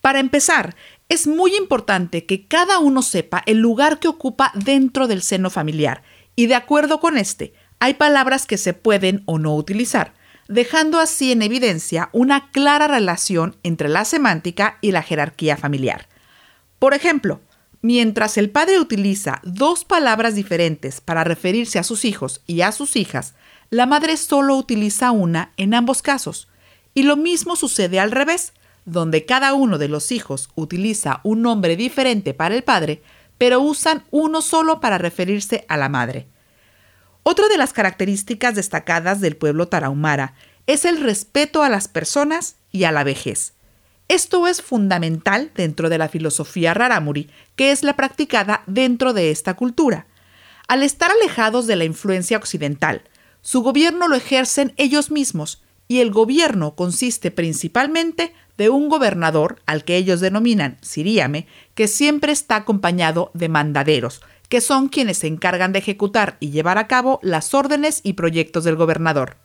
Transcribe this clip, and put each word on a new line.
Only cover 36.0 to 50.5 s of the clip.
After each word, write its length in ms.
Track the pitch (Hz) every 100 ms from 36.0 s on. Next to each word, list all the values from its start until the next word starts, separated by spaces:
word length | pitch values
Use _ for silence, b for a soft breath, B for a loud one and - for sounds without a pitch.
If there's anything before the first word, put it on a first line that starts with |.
| 120 131 - b b b b b b b b b
Otra 260 | - 392 415
de 100 | 403
las 160 | 262
características 800 | - 196 185 190 196 202 226 247
destacadas 680 | 208 180 160 - 170 170 202
del 160 | 185 151
pueblo 320 | 151 151 170
tarahumara 680 | 156 139 139 156 143 131 b b b -
es 200 | 294 359
el 140 | 330
respeto 600 | 277 208 - 277 302 311
a 60 | 285
las 180 | 208 -
personas 720 | - 160 285 294 320 - - _
y 120 | 190
a 80 | 175
la 120 | 156
vejez. 480 | 139 135 - 101 - _ _ _ _ _ _
Esto 380 | 359 - 359 349
es 160 | 359
fundamental 880 | - 240 196 180 165 160 202 202 302
dentro 360 | - 170 151 165
de 80 | 165
la 100 | 160
filosofía 640 | 165 160 - 151 - 165
rarámuri, 560 | 180 247 214 147 143 147 b b -
que 160 | 269
es 100 | 277
la 120 | 285
practicada 680 | 285 269 - 302 233 196 214 -
dentro 460 | 196 262 240 262
de 180 | 220 165
esta 240 | 151 -
cultura. 520 | 185 247 240 302 170 - b b b b